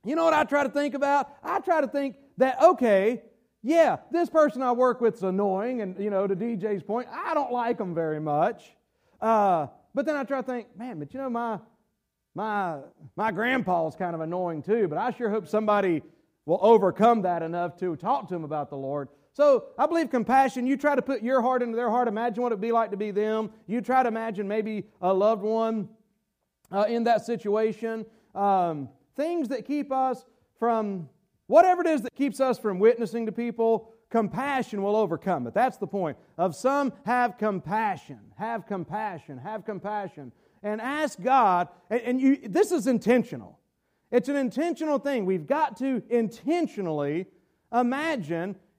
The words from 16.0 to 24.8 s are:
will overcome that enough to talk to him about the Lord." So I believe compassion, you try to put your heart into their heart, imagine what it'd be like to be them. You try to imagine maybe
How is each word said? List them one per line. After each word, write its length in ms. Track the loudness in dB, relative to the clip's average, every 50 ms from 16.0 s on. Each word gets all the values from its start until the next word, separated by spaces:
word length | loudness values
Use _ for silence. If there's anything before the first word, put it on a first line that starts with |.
| -4 -10 _ _ _ _ _ _ _
will 140 | 0 0 4
overcome 640 | 8 8 8 8 6 4 2 6 6 6 6 4 2
that 180 | 0 -2 -2
enough 360 | -2 -4 -2 -4 -4 -4 -6
to 180 | -6 -4 -4 -4
talk 320 | -4 -2 -2 -2 -2 -2 -6
to 60 | -8
him 80 | -8 -6
about 260 | -6 -6 -6 -6 -8
the 80 | -8
Lord." 320 | -8 -6 -6 -4 -6 -6 -8 _ _ _ _ _
So 320 | 2 4 6 6 4 2 -6 -2
I 80 | -2 0
believe 240 | 2 2 0 0 0
compassion, 580 | 0 -2 0 4 4 4 4 4 0 -2 0
you 100 | 0 0
try 180 | 2 2 2 2
to 60 | 2
put 200 | 0 -2 -4 -4 0
your 180 | 0 2 2
heart 220 | 2 2 2 0 0
into 120 | -2 -2
their 140 | -2 -2 0
heart, 180 | 2 2 0
imagine 360 | 0 -2 -2 -4 -4 -2 -2 -2
what 80 | -2
it'd 100 | -2 -2
be 100 | -2 0
like 200 | 2 0 0 0
to 60 | -4
be 140 | -6 -6 -4
them. 380 | -2 -2 0 0 0 -2 -4 -6 -10 -16 _
You 140 | -6 -4 -4
try 220 | -2 0 2 2 2
to 40 |
imagine 400 | 2 -2 -4 -6 -6 -6 -6 -4
maybe 380 | -2 -2 -4 -4 -4 -6 -8